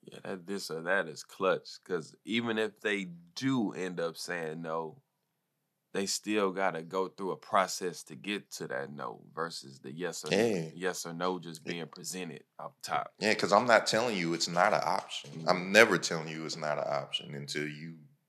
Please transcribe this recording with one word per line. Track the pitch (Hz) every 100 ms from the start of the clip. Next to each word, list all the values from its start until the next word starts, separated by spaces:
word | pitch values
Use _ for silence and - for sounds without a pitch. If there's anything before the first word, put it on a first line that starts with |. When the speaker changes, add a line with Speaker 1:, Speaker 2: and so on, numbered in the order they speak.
Speaker 1:
Yeah, | - -
that | 90 95 85
this | 98 -
or | 80
that | 82 98 87
is | 73
clutch, | - - 95 80 - -
'cause | - 90 69 -
even | - 113 117 110
if | 110 -
they | 107 104 92 85 -
do | - 131 131 101
end | 62 92 90
up | 82 80
saying | - 90 80 80
no, | 82 80 80 73 _ _ _ _ _ _ _ _ _
they | 95 98
still | - - 104 98
gotta | 90 95 85
go | 82 95 92
through | - 98
a | 80
process | - 104 92 - 92 78
to | -
get | 76 90 101 -
to | - -
that | 64 69
no | 71 62 50 -
versus | - 82 - 67 65
the | -
yes | 73 87 82
or | 76
Speaker 2:
Yeah. | 95 117 98 80
Speaker 1:
yes | 80 92 87 87
or |
no | 82 90 92
just | 82 80
being | 71 87 78
presented | - 82 92 87 67 - _
up | - _
top. | - 73 55 _
Speaker 2:
Yeah, | 101
'cause | 104 95
I'm | 101 123
not | 110 -
telling | 110 123 104
you | 85
it's | 82 -
not | 85 98
an | 87
option. | - 92 - - -
Speaker 1:
Mm-hmm. | 78 80
Speaker 2:
I'm | 92 90
never | 101 113 92
telling | - 82 78
you | 80 80
it's | 78
not | 78 71
an | 69
option | 73 67 - -
until | 71 71 85 78
you | 76 82 82 76 _